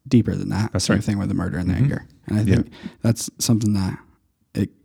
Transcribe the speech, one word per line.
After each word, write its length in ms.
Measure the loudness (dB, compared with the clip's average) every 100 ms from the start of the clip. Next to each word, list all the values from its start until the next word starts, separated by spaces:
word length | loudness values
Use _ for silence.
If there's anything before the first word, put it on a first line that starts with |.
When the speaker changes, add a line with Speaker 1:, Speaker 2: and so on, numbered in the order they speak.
| 2
Speaker 1:
deeper 280 | 2 4 -2
than 140 | -2
that. 220 | -2 -2
Speaker 2:
That's 140 | -2 0
Speaker 1:
Same 100 | 0
Speaker 2:
right. 60 |
Speaker 1:
thing 140 | 0 -2
with 80 | -2
the 60 | -2
murder 220 | -2 -2
and 120 | -2
the 40 |
Speaker 2:
Mm-hmm. 100 | 0
Speaker 1:
anger. 220 | 0 0 -8 _ -4
And 100 | -2
I 20 |
Speaker 2:
Yeah. 120 | 2 2
Speaker 1:
think 120 | 0 -8 -18 -2
that's 280 | 0 0 -4 -4
something 340 | 0 2 2
that 260 | 0 -2 -6 -12 _ _ _ _ -4
it, 140 | -4 -6